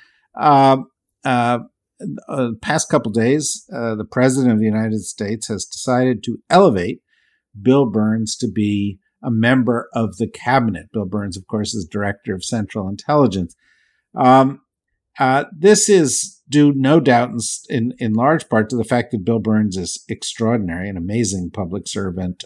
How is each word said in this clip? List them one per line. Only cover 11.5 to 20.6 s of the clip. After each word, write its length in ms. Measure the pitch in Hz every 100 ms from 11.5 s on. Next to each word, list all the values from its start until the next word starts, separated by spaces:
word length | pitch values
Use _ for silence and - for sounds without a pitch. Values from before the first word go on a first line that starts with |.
| 107 101
is 140 | 110 85
Director 480 | 104 101 101 -
of 100 | 95
Central 460 | - 117 101 110 95
Intelligence. 680 | 104 - 147 127 95 87 - _ _ _ _ _
Um, 460 | - 127 131 135 139 _ _ _ _ _ -
uh, 260 | 131 135 - 156
this 320 | 190 214 -
is 540 | 196 143 - - - _
due, 280 | 147 147
no 260 | 139 135 139
doubt, 300 | 123 120 123
in 60 | 120
s-, 280 | - - -
in, 240 | 120 120 -
in 140 | 117
large 380 | 107 131 160 -
part 180 | 113 107
to 80 | 123
the 80 |
fact 280 | 113 120 120
that 120 | 110
Bill 140 | 92 113
Burns 400 | 107 110 107 92
is 260 | 87 - -
extraordinary, 800 | 90 - - 113 117